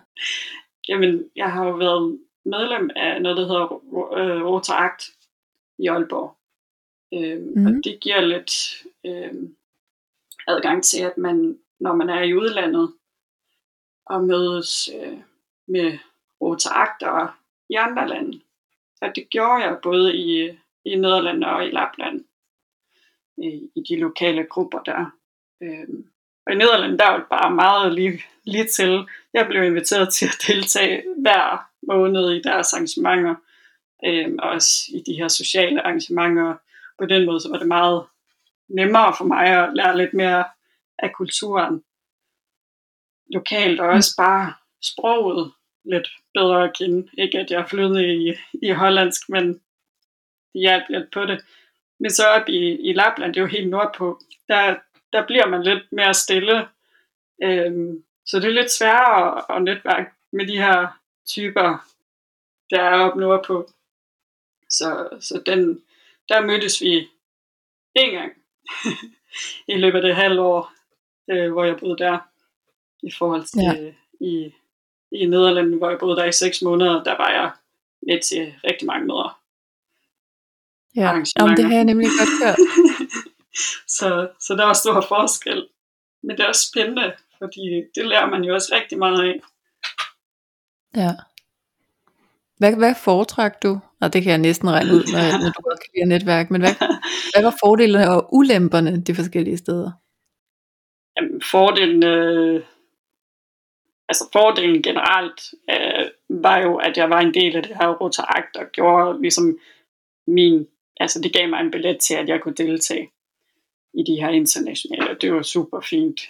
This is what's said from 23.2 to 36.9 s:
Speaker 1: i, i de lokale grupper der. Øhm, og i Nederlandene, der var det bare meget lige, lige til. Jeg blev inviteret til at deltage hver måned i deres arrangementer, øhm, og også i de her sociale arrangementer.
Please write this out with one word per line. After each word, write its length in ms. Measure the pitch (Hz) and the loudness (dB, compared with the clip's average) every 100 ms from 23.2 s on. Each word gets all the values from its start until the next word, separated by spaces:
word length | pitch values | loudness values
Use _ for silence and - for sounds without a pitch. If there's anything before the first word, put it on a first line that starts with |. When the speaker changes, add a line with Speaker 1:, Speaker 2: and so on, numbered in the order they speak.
| _ - | _ -12
Speaker 1:
i, 320 | 160 151 - 170 | -12 -12 -12 -12
i 80 | - | -6
de 100 | 170 | -4
lokale 440 | 160 160 175 160 | -4 -2 -2 -2
grupper 360 | 160 185 175 - | -4 -4 -6 -6
der. 260 | - - 170 - _ _ _ - | -8 -6 -8 -12 _ _ _ -18
Øhm, 440 | 170 156 - - - _ _ _ - | -16 -14 -14 -16 -16 _ _ _ -4
og 80 | |
i 20 | 196 | 2
Nederlandene, 420 | 233 220 185 185 | 4 4 2 4
der 120 | 202 | 4
var 60 | 175 | 2
det 100 | - | 0
bare 220 | - 180 175 | 0 0 4
meget 380 | 185 202 190 | 4 4 2
lige, 300 | 170 190 165 - _ | 0 -2 -2 -10 _
lige 220 | 220 208 220 | -6 -4 -2
til. 380 | - 185 190 190 - _ | 0 2 2 -2 -16 _
Jeg 140 | 226 220 | 0 2
blev 160 | 196 | 2
inviteret 500 | 180 170 170 202 185 | 2 0 0 0 2
til 120 | - - | 0 -2
at 180 | - - | -2 0
deltage 560 | 202 196 - - 359 370 339 | 0 0 0 0 -2 -6 -2
hver 520 | 220 190 - 180 - _ - | 2 4 2 -4 -10 _ -2
måned 440 | 190 190 190 180 | 2 2 2 0
i 100 | 175 | -2
deres 320 | 175 180 170 | -2 -2 -2
arrangementer, 640 | 175 165 - 180 180 170 165 _ _ _ _ _ _ 175 | -2 -4 -2 0 2 0 -2 _ _ _ _ _ _ -4
øhm, 340 | 165 160 - | -2 -2 -4
og 100 | 165 | -4
også 420 | 165 - - - | 0 0 0 -4
i 100 | - - | -10 -10
de 80 | |
her 140 | 160 165 | -6 -4
sociale 540 | - 160 190 180 294 180 | -4 -2 0 2 0 -2
arrangementer. 720 | 170 - 175 170 170 165 160 _ _ - | -4 -4 -2 0 0 0 -6 _ _ -20